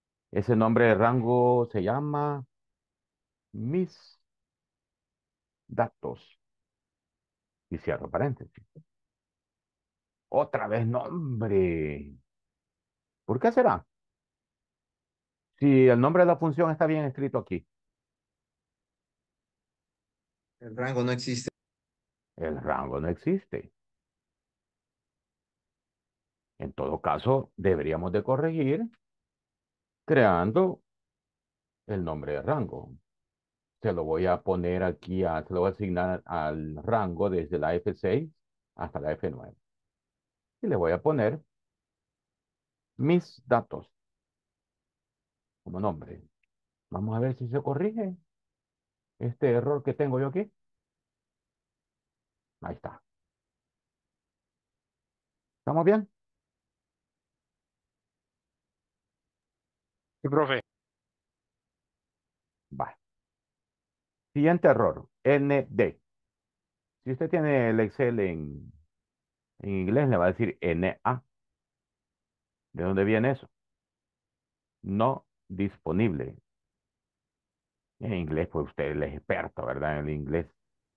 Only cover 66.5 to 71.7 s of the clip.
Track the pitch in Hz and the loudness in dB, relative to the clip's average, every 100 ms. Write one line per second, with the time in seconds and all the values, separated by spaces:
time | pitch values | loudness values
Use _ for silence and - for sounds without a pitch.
66.5 | _ _ _ _ _ 127 127 160 175 151 | _ _ _ _ _ -10 -6 -2 0 2
67.5 | 139 117 110 107 - 123 117 95 82 73 | 4 4 2 2 2 0 2 -2 -2 -8
68.5 | 71 - - _ _ _ _ _ _ _ | -12 -16 -20 _ _ _ _ _ _ _
69.5 | - 101 95 92 123 139 101 90 95 107 | -12 -6 -2 0 2 2 2 2 0 -2
70.5 | - 87 82 92 - 113 127 _ _ _ | -2 -2 0 -2 -2 -4 -4 _ _ _
71.5 | _ _ | _ _